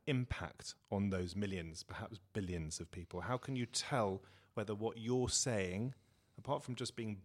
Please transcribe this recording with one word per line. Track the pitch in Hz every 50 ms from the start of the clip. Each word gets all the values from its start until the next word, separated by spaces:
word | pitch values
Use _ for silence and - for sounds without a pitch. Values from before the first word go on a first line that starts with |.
| -
impact | - 139 127 123 - - - 87 80 - - - - - - _ -
on | 107 98 101 101
those | 95 92 92 87 85
millions, | 101 104 98 98 92 82 82 80 -
perhaps | - - 92 - 117 - 110 107 - _ -
billions | 110 98 90 90 85 80 78 78 -
of | 85 -
people? | - 92 85 - - 90
How | 85 90 127 127
can | - - 135
you | 127 120
tell | 113 - - - - 151 127 110 98 95 95 - - - - - _ -
whether | - 107 101 107
what | 101 110 113 - 117
you're | 110 117 123 127 123 117
saying, | - - - 135 117 104 95 90 90 98 113 131 131 - _ _ _ _ _ _ - -
apart | 107 - 147 139
from | - - 123
just | - 123 113 -
being | - 117 110 104 95